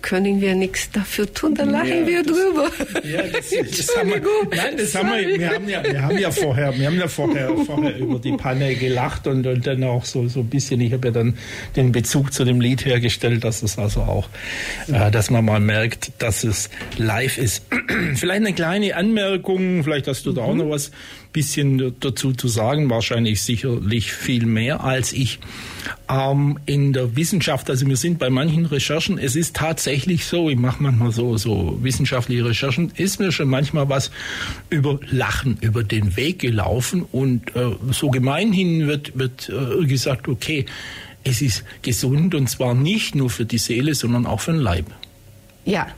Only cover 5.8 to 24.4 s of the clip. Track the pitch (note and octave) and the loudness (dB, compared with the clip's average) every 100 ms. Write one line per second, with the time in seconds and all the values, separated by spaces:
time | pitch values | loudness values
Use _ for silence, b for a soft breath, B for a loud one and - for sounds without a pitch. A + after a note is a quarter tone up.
5.8 | G#4+ C#3 C3+ - F#3 C#3+ D#3 A#2+ C#3+ B2+ | -2 0 0 2 0 0 0 2 0 0
6.8 | C#3 F3 F3 - D#3 C#3+ C3 D#3+ - D3 | 0 0 -2 0 0 0 0 0 0 0
7.8 | D3 B2+ B2+ B2+ C3 C4 C3+ C3 C#3 B2 | -2 -2 -2 -2 -2 -2 0 0 0 0
8.8 | B2+ B2 C#3 - D3 C3+ B2+ B2+ C#3 C3 | 0 0 -2 -2 -2 0 0 0 0 0
9.8 | C3 B2 - C3+ A#2+ C3 A2+ C#3 - B2+ | 0 0 -2 -2 -2 0 0 0 0 0
10.8 | A#2+ B2 B2+ A#2 A#2 A#2+ B B B - | 2 2 0 2 2 0 B B B 2
11.8 | B2+ A#2+ A2+ D3 C3+ - B2+ B2 A#2+ C3 | 4 4 2 0 0 0 2 4 4 2
12.8 | C#3 A#2+ A#2+ - A#2+ A#2 A2+ G#2+ G#2+ G#2 | 2 2 2 0 0 0 0 -2 -4 -2
13.8 | G2+ G2+ G2+ G2 - B B B B B | -2 0 0 0 -4 B B B B B
14.8 | - B2 G#2 A2 - A#2+ A2 G#2+ G#2 G#2+ | -2 2 4 2 2 4 4 4 4 2
15.8 | A2+ - - - A#2 G2 A#2 G2+ - B | 0 -2 -10 -4 -4 0 0 -2 -4 B
16.8 | B - A2 A2 C3 - B2+ - - - | B -4 -2 0 -2 0 -2 -2 -4 -6
17.8 | - A3+ E3+ C3 F3 G3+ G#3+ E3 E3 G3 | -2 -2 0 0 0 2 0 0 0 2
18.8 | G3+ E3+ G3+ A3 G3 F#3+ F#3 F#3 F#3 F3+ | 0 0 2 2 2 0 0 0 2 0
19.8 | D3 D3 C#3 C3+ - - A2+ G#3+ D3+ D3+ | 0 0 -2 -4 -2 -2 0 0 0 -2
20.8 | C#3+ B B B B D#3+ C#3+ - C#3 C3+ | -6 B B B B -2 0 2 2 2
21.8 | B2+ B2 C#3 - C3+ B2 B2 A2+ A2 D3+ | 0 -2 -4 -2 -2 0 0 2 2 2
22.8 | C#3+ A#2 A2+ A#2 A#2 G#2 - A#2 C3+ A#2+ | 2 2 0 2 2 0 0 -2 0 -2
23.8 | G2+ A#2 G#2+ - - B2 | 0 0 -2 -4 -2 0